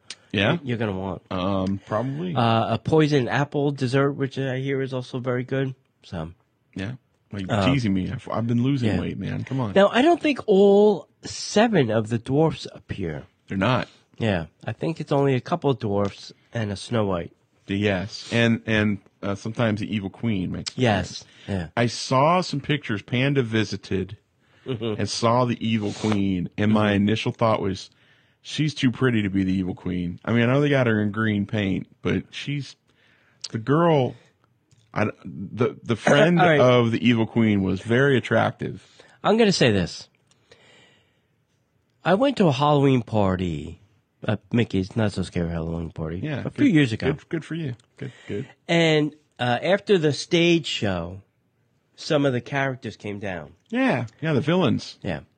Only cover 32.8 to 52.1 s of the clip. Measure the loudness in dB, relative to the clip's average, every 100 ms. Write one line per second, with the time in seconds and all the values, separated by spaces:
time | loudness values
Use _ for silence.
32.8 | _ _ _ _ _ _ -10 -6 0 2
33.8 | 4 4 2 -4 _ _ _ _ _ _
34.8 | _ -4 -4 -4 -14 -12 -8 -2 -2 -2
35.8 | -4 0 4 6 6 6 4 6 6 6
36.8 | 4 2 4 4 2 2 4 4 2 -2
37.8 | 0 2 4 2 2 2 2 -2 -8 -10
38.8 | -18 _ -20 _ 0 4 4 4 4 4
39.8 | 0 -6 -18 _ _ _ _ _ _ _
40.8 | _ _ _ _ _ _ _ _ _ _
41.8 | _ _ 0 2 2 4 4 4 4 4
42.8 | 4 2 0 0 2 2 -2 -4 -8 -16
43.8 | _ _ _ _ -4 -4 0 0 0 -2
44.8 | -2 -2 -2 -2 -6 -4 -4 -4 -6 -6
45.8 | -8 -8 -8 -8 -8 -6 -6 0 2 4
46.8 | 2 0 -4 -4 -6 -10 -8 -8 -8 -10
47.8 | _ -14 -14 -14 -10 -10 -10 -12 -2 2
48.8 | 4 2 0 -4 _ -6 -2 0 0 0
49.8 | 2 2 2 0 0 2 4 4 0 -4
50.8 | -2 -2 -6 -12 -20 _ _ _ _ _
51.8 | _ -12 -2